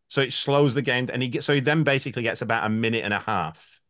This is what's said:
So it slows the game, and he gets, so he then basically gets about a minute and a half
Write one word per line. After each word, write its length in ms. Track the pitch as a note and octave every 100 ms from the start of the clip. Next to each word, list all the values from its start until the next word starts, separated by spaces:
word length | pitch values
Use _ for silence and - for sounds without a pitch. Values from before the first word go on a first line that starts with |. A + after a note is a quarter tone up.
| _
So 120 | -
it 120 | C#3
slows 400 | - - C#3+ D3
the 100 | A#2+
game, 260 | C3 B2 B2+
and 80 | B2
he 80 | B2+
gets, 180 | A#2 -
so 60 |
he 60 | C#3+
then 240 | C3+ D#3+
basically 400 | D3 C#3 C3+ A#2+
gets 180 | A2+ -
about 240 | A#2+ A2+
a 40 | G#2+
minute 360 | A2 A#2 A2+
and 80 | G#2
a 60 | G2+
half 640 | - G2+ D#2+ - - - _